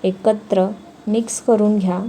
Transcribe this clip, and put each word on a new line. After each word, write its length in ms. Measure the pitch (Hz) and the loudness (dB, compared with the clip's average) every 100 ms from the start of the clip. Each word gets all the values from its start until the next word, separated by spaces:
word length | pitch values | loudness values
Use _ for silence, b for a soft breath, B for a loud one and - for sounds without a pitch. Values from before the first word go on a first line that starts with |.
एकत्र 600 | 196 190 226 214 - 190 185 208 - - - | -4 0 0 -2 -2 0 0 -4 -16 -14 -4
मिक्स 340 | 220 233 - | -2 -2 -6
करून 380 | - 220 214 214 | 0 2 4 2
घ्या 220 | 185 180 | 0 -2